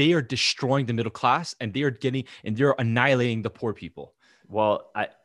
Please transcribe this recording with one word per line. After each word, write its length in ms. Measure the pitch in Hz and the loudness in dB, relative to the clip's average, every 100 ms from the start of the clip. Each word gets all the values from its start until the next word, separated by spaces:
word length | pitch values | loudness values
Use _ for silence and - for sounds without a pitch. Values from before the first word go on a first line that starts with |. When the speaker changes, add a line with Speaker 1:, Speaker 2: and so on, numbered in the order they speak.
Speaker 1:
they 80 | 147 170 | 2 2
are 60 | 117 127 | 0 -2
destroying 500 | - - 127 139 120 | -2 -2 0 0 0
the 60 | 117 | -2
middle 120 | 110 - | -4 0
class 360 | 123 147 170 - | 2 2 -2 -8
and 140 | 113 | -6
they 80 | 131 | -2
are 80 | 143 113 | -2 -2
getting, 200 | 131 131 117 - | -2 -4 -6 -10
and 120 | 107 110 | -6 2
they're 200 | 139 131 | 2 2
annihilating 640 | 117 117 135 127 123 113 | 2 2 4 4 2 -2
the 80 | 107 | -4
poor 220 | - 117 101 | -6 -6 -6
people. 240 | 82 - 69 _ _ _ - | -10 -14 -16 _ _ _ -6
Speaker 2:
Well, 280 | 104 107 101 - | 2 2 2 -2
I, 140 | 104 104 - | -6 -6 -8